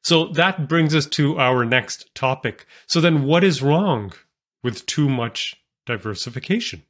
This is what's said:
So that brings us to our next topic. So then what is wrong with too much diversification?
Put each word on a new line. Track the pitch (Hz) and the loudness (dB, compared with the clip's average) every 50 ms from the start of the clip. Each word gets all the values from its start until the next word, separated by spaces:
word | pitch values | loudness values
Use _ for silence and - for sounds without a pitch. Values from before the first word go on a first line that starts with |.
| - | 2
So | - 170 160 160 | 2 2 2 2
that | - 156 160 170 190 185 - 147 | 0 0 0 0 0 0 -4 -4
brings | - 160 170 160 151 156 | 0 2 2 2 2 2
us | 156 143 | 0 0
to | 151 - - 147 139 165 - | -2 -2 0 0 0 0 2
our | 131 127 127 123 120 | 2 2 2 2 2
next | 117 127 127 123 - - - - _ _ | 2 0 0 0 -2 -12 -14 -14 _ _
topic. | - 135 131 135 - - 117 - - - _ - - _ | -2 -2 -2 -2 -2 -4 -8 -8 -8 -20 _ -20 -20 _
So | - - 170 | -2 0 2
then | 160 175 160 147 135 | 4 4 4 2 2
what | 135 160 175 190 | 2 4 4 4
is | 190 156 127 | 4 2 2
wrong | 135 143 151 170 208 196 139 113 104 95 - - _ _ _ _ _ _ _ _ - | 2 2 2 2 2 0 0 -2 -4 -8 -12 -16 _ _ _ _ _ _ _ _ -6
with | 123 117 - - | -6 -6 -6 -10
too | - - 151 147 | -6 -2 0 2
much | 139 135 123 117 117 - - - - - _ _ _ _ _ _ | 2 2 0 -2 -4 -6 -8 -10 -10 -10 _ _ _ _ _ _
diversification? | - 120 101 101 110 101 - - 123 117 131 - - 190 233 226 - - 78 _ | -6 -6 -6 -6 -8 -8 -8 -10 -10 -10 -12 -4 -4 -4 -4 -4 -8 -12 -14 _